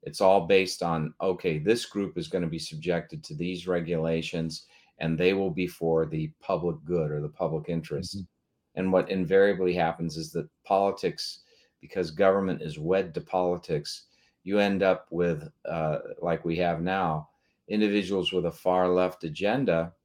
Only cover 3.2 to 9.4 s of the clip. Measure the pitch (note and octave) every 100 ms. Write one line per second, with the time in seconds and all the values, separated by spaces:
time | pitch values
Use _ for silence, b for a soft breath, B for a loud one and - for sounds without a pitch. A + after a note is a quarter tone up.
3.2 | - D2+ E2+ F2+ F2 F2+ E2 E2+ D#2+ E2
4.2 | D#2 E2+ E2 D#2 b b b b E2 E2
5.2 | F2+ F#2+ G2 D#2+ F2+ - E2 D#2+ D#2+ D#2+
6.2 | D#2 - - F#2 F2 D#2 D2+ F2 D#2 D2
7.2 | D2+ - F2 D#2 D2+ E2+ D#2 - F#2 G2+
8.2 | F2+ _ _ _ _ - F#2+ F#2 - F#2+
9.2 | F2 G2